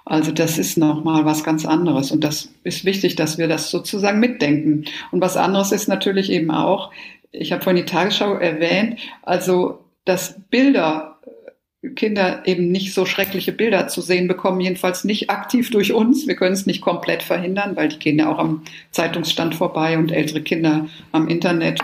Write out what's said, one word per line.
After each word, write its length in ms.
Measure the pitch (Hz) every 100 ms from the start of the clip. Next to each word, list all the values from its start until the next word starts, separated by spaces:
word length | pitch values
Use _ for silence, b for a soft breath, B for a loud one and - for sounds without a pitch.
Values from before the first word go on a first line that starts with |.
| -
Also 260 | 156 156
das 260 | 160 165 -
ist 200 | 185 -
noch 260 | 156 151
mal 220 | 165 160 156
was 180 | 151
ganz 220 | - 156 156
anderes. 460 | 156 175 131 139
Und 120 | 151
das 260 | 147 151 - -
ist 220 | - - 185
wichtig, 320 | 196 185 -
dass 200 | 165 -
wir 120 | 160
das 200 | 160 -
sozusagen 520 | 175 - 208 202 208
mitdenken. 640 | 240 240 147 147 156 151 B B B
Und 80 | 180
was 160 | 180 -
anderes 380 | 180 196 196
ist 160 | 202 -
natürlich 420 | 190 - 196 190
eben 200 | 185 160
auch, 400 | 151 156 196 - B B B _
ich 200 | - 151
habe 120 | 175
vorhin 200 | - 180
die 60 | -
Tagesschau 440 | 165 185 214 208 196
erwähnt, 640 | 170 156 170 180 220 - B B
also 640 | - 180 185 180 180 - _ _ -
dass 300 | 180 - - -
Bilder, 680 | 233 277 269 160 156 156 - - - - _ _ _ - 254
Kinder 480 | 220 202 185 - -
eben 260 | 180 175
nicht 220 | 185 196
so 120 | - 185
schreckliche 460 | - 190 190 -
Bilder 360 | - 220 190 -
zu 140 | -
sehen 260 | 170 185 180
bekommen, 340 | 180 196 185
jedenfalls 420 | 185 180 185 180
nicht 280 | 196 208 -
aktiv 400 | 202 - 247 240
durch 220 | 214 202
uns. 340 | 226 226 277 -
Wir 80 | 180
können 180 | 185
es 140 | 196 190
nicht 140 | 175
komplett 420 | - 175 - 165
verhindern, 520 | - 175 180 190 202 160
weil 140 | 156
die 80 | -
gehen 220 | 156 151
ja 120 | 156
auch 60 | 151
am 260 | 160 156 B B B
Zeitungsstand 640 | - 165 175 156 - 165 -
vorbei 420 | 175 160 160 165
und 140 | 160
ältere 300 | 165 151 156
Kinder 460 | 151 170 160 156 156 B B
am 160 | 160 160
Internet. 520 | 170 185 170 165 160